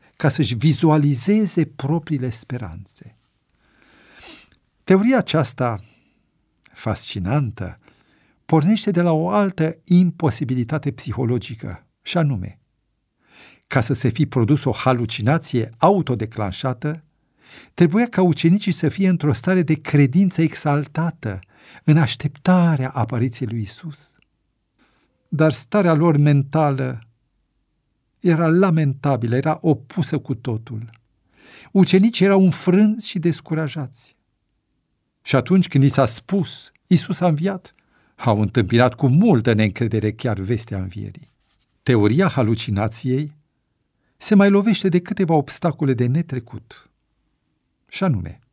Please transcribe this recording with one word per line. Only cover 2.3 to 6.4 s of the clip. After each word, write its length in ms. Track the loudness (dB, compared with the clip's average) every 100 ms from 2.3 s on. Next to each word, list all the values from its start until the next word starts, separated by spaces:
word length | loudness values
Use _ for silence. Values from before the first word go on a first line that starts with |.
| -8 -8 -10 -10 -14 -18 -20 -20 -20 _ _ _ _ _ _ _ _ _ -20 -20 -20 _ _ _ _
Teoria 340 | 2 2 4 2
aceasta, 640 | 2 0 -2 -2 -4 -4 -10 _ _ _ _ _